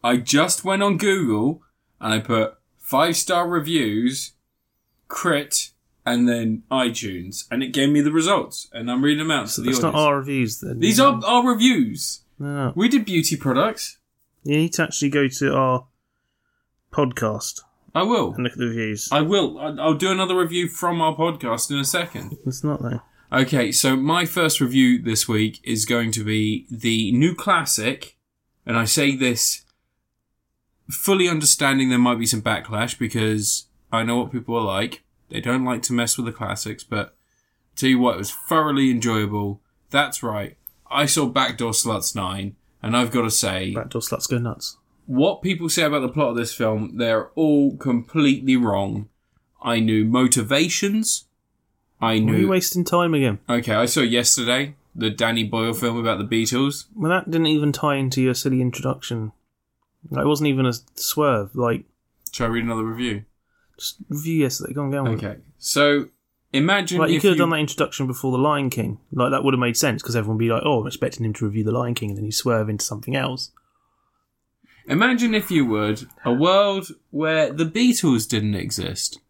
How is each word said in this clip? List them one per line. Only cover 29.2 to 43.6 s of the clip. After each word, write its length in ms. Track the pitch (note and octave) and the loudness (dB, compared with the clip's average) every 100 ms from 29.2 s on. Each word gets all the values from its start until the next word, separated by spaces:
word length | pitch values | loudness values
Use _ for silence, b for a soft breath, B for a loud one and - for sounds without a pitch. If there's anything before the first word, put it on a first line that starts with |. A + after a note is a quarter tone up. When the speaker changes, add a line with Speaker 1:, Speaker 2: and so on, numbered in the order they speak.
| C3 A2+ - - _ _ _ _ _ _ _ _ _ _ _ _ - | 0 0 -2 -4 _ _ _ _ _ _ _ _ _ _ _ _ -12
Speaker 1:
fully 380 | - - G3 F3+ | -6 0 2 2
understanding 600 | D#3+ D3 - C#3 C3+ C3 | 2 2 4 4 4 4
there 100 | B2 | 4
might 200 | B2 A#2 | 4 2
be 80 | A#2 | 0
some 160 | A2+ | 0
backlash 560 | A2 G#2+ - G#2 A#2 - | 0 -2 -2 -4 -4 -4
because 680 | A2+ A2+ A2 G#2+ G#2 - - _ _ | -4 0 0 0 -2 -4 -8 _ _
I 120 | A2+ | -2
know 160 | A2+ A#2+ | 0 0
what 140 | A#2+ | -2
people 220 | B2 A#2 A#2 | -6 -4 -2
are 80 | |
like. 380 | G#2+ G2 - - _ _ _ | 0 -2 -4 -8 _ _ _
They 100 | A2 | -6
don't 240 | A#2+ B2+ | -2 -2
like 160 | B2+ A#2+ | 0 -2
to 100 | - | -2
mess 240 | A#2+ A#2 - | 0 0 -2
with 80 | A#2 | -4
the 60 | |
classics, 520 | - G#2 G2+ G#2+ G#2+ | -6 -8 -6 -8 -10
but 320 | - G#2 - _ _ _ _ _ _ | -6 -6 -6 _ _ _ _ _ _
tell 140 | - C3 | -2 2
you 100 | B2+ | 4
what, 180 | B2 F2+ | 4 0
it 20 | |
was 120 | G2+ | -6
thoroughly 600 | - - D#3+ D3+ C#3 C3+ | -10 0 0 2 2 2
enjoyable. 720 | A#2+ A#2 A2 G#2 G#2 G2+ G2+ _ _ _ | 2 0 0 0 -2 -4 -6 _ _ _
That's 320 | C#3 C#3+ - | 0 0 -4
right. 360 | A#2+ G#2+ G2+ - - _ _ | -6 -6 -8 -14 -20 _ _
I 160 | C3 D3 | 0 2
saw 180 | E3 | 2
Backdoor 460 | C3 C3 B2 A2 A#2 | 2 0 0 -2 -2
Sluts 420 | G#2+ A#2 G#2+ - | -2 -2 -2 -4
nine, 420 | A2 F#2 G2 G2 - _ _ | -4 -4 -6 -8 -12 _ _
and 120 | A2 | -2
I've 160 | A#2+ A#2+ | 0 0
gotta 200 | B2 A2+ | 0 0
say, 420 | - G2+ F#2 | 0 -2 -2